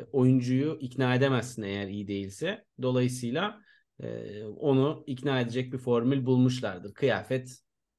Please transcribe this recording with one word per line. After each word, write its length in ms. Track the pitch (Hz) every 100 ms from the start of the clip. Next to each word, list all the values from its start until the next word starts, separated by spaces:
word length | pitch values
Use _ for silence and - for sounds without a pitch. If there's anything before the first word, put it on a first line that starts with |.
| -
oyuncuyu 640 | 139 127 131 123 127 147 160
ikna 340 | 127 - 127 127
edemezsin 460 | 139 127 - -
eğer 260 | 98 101 98
iyi 200 | 101 101
değilse. 580 | 98 98 - 165 233 _ -
Dolayısıyla, 800 | 127 127 123 127 120 139 208 220 _ _ _ -
e, 400 | - - - 104
onu 600 | 107 - 147 131 139 156 -
ikna 340 | 123 143 131
edecek 320 | 120 123 127
bir 40 | 127
formül 480 | 123 120 120 139 123
bulmuşlardır. 680 | 127 127 127 113 90 101
Kıyafet 640 | - 135 101 - 131 127 127 _ _ _